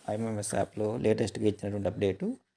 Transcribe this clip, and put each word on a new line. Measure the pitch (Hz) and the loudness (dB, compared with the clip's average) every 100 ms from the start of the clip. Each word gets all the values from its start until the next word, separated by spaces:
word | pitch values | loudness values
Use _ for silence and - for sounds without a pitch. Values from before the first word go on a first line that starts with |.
| - | -4
ఐఎంఎంఎస్ | 107 113 107 104 | -4 -2 -4 -2
యాప్లో | - - - 107 117 | -2 -2 -2 -2 2
లేటెస్ట్‌గా | 107 110 107 - 107 | 2 4 2 2 0
ఇచ్చినటువంటి | 98 104 104 98 | 0 -4 -2 -2
అప్‌డేట్ | 113 101 92 196 262 _ | 2 0 0 -4 -6 _